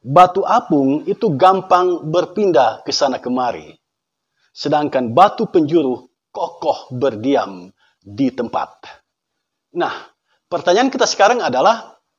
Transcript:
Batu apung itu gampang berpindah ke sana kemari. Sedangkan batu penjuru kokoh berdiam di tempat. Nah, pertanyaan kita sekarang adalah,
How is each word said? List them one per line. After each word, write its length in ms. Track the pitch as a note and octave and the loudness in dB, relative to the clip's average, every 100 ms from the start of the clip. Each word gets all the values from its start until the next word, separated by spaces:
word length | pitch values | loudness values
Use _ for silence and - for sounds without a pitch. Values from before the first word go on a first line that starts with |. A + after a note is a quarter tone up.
Batu 400 | - D3+ F3+ F3+ | 2 4 4 4
apung 640 | F3+ A3 - D3 C3+ D3 D#3 | 0 -2 2 0 2 0 -4
itu 320 | G3+ A3 C#3 | -2 -2 2
gampang 720 | F#3 F#3+ F#3 F3+ F3+ E3 D3+ | 2 2 0 0 2 -2 -2
berpindah 720 | E3+ D#3+ - G3+ D#3 A#2+ - | -2 -2 -2 2 4 2 -2
ke 80 | - | -8
sana 320 | - C#3 B2 | -2 -2 -2
kemari. 560 | B2+ B2+ B2+ F2 - - _ _ _ _ _ _ _ | -6 -4 -4 -6 -14 -20 _ _ _ _ _ _ _
Sedangkan 640 | - D3 D3 D3 C3+ A#2+ | -10 -2 0 0 -2 0
batu 320 | B2 G3+ G#3 A3+ | 4 2 2 -2
penjuru 640 | F3+ D3 E3+ C3+ A#2+ _ _ _ | 0 2 0 0 -4 _ _ _
kokoh 560 | - E3 - D#3 - - B2+ | -8 -8 -6 -4 -4 -8 -4
berdiam 720 | C3+ G#2+ B2+ C3 G2 F#2 F2+ _ _ _ | -4 -2 -2 0 -2 -12 -20 _ _ _
di 320 | G2 G2+ C3+ | -18 -4 -2
tempat. 400 | - A#2 - - _ - - _ _ _ _ _ _ _ F3 | -2 -6 -6 -8 _ -20 -20 _ _ _ _ _ _ _ -6
Nah, 160 | C#3+ G2+ - _ _ _ _ | -6 -6 -16 _ _ _ _
pertanyaan 400 | F3 F3+ F#3+ C4 | -4 0 2 0
kita 160 | C4 G#3+ | 0 -2
sekarang 400 | - G#3 A#3+ D#3+ | 2 2 2 -2
adalah, 560 | B2+ F3+ A3+ - - _ | 2 2 0 -6 -20 _